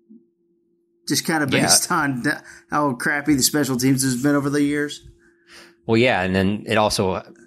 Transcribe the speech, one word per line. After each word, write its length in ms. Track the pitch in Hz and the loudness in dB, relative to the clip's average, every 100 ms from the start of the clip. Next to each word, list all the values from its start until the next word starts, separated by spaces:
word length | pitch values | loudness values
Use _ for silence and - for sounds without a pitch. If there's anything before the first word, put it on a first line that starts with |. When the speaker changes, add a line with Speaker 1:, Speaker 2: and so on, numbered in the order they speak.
| _ - _ _ _ _ _ _ _ _ - | _ -20 _ _ _ _ _ _ _ _ -4
Speaker 1:
Just 180 | 143 - | -4 -2
kinda 220 | 160 139 | -2 0
Speaker 2:
Yeah. 140 | - | 0
Speaker 1:
based 280 | 90 - - | 2 0 0
on 300 | 175 143 123 | 0 -2 -2
d-, 80 | 147 - - - _ | -4 -4 -10 -20 _
how 240 | 147 143 | -2 -2
crappy 400 | 120 160 147 143 | -2 -2 0 2
the 80 | 139 | 2
special 340 | 120 151 131 127 | 2 0 -2 0
teams 260 | 131 135 | 2 2
has 180 | 135 123 | 0 0
been 140 | 143 143 | 0 0
over 160 | 143 | 0
the 100 | 147 | -2
years? 420 | 143 147 147 - - - _ _ _ - - _ - | -2 -2 -6 -10 -20 -20 _ _ _ -20 -20 _ 0
Speaker 2:
Well, 100 | 113 | 2
yeah, 240 | 123 98 | 4 2
and 140 | 92 95 | 2 2
then 280 | 95 104 104 | 2 -2 -2
it 100 | 110 | 2
also 460 | 107 - 95 95 - - | 2 2 0 -2 -8 -20